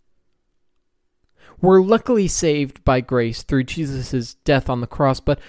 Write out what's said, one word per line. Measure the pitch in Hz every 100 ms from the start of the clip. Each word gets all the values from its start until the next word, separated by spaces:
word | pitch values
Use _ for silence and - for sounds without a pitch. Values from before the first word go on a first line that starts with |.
| _ _ _ _ _ _ _ _ _ _ _ _ _ _ - -
We're | 180 190
luckily | 185 226 - 233 185
saved | - 165 147 139 -
by | - 131
grace | 123 127 113 117
through | - 139
Jesus' | 127 165 151 135 127 131 117
death | - - 139 -
on | 123
the | 120
cross, | - 139 131
but | - 143